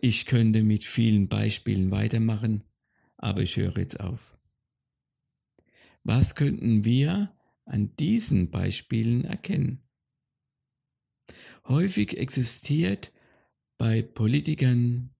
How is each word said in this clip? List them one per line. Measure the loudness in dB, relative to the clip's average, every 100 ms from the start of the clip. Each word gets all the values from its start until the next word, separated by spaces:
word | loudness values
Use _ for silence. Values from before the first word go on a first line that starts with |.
ich | 0 0
könnte | 2 4 4 4
mit | 4 2
vielen | 0 0 4 4 2
Beispielen | 0 -2 -2 -2 0 0
weitermachen, | 0 0 0 0 0 -2 -4 -6 _ _ _ _ _
aber | -6 -2
ich | -2 -2
höre | -4 -4
jetzt | -6 -8
auf. | -10 -10 -14 _ _ _ _ _ _ _ _ _ _ _ _ _ _ _ _ _
Was | 0 2 2
könnten | 0 -2 0 2 2
wir | 4 2 2 0 -2 -6 _ _ -8
an | -4 -4 -2
diesen | -2 0 0 0 0
Beispielen | -2 -4 -4 -4 -2 0 0
erkennen? | -2 -6 -4 -2 -2 -4 _ _ _ _ _ _ _ _ _ _ _ _ _ _ -20 -20 -20 -14 -2
Häufig | 0 2 0 -2 -4
existiert | -4 -4 -4 -6 -2 0 0 -2 -8 _ _ _ _ _ _ -4
bei | 0 0
Politikern, | -2 -2 0 2 0 0 2 2 2 -2 -6 -8